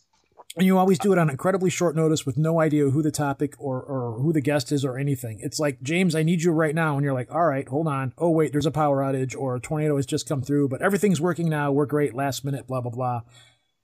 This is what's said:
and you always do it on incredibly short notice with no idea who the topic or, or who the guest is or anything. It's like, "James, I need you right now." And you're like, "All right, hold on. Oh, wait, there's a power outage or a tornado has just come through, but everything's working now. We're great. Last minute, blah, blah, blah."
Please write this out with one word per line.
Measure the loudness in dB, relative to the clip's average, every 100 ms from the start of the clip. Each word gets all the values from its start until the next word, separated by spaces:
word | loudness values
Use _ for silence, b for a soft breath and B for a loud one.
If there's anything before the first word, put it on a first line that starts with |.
| _ _ _ _ -16 0
and |
you | 4 6
always | 4 4
do | 4
it | 4
on | 2
incredibly | 0 0 2 0
short | 2 0
notice | 2 2 2
with | -2 -2
no | 0 2
idea | 2 4 2
who | 2
the | 0
topic | -2 -4 -2 -4 -4
or, | -6 -6
or | -6 -6 -6 -2
who | 0
the | 0
guest | 0 -2 0
is | -2
or | -2 -4
anything. | -2 -4 -6 -8
It's | -8 -2
like, | -4 -4
"James, | -4 0 2
I | 2
need | 2 2
you | 2
right | 2 2
now." | 2 0 0
And |
you're | 0
like, | -2 -2
"All | 0
right, | 2 0 -2
hold | -2 0
on. | 0 -2 0
Oh, | 2
wait, | 2 2
there's | 2
a | 0
power | 2 2 2
outage | 0 0 -2 -4
or | -4
a | -4
tornado | -4 -2 0 0
has | 0
just | -4 -4
come | -6
through, | 0 0 0
but | 0
everything's | 0 2 2 2
working | 0 0 -2
now. | -2 0
We're | 0 0
great. | 0 0
Last | -2 -4 -4 -6
minute, | -8 -6
blah, | -6
blah, | -6
blah." | -4 -4 -4 -8 b b b b b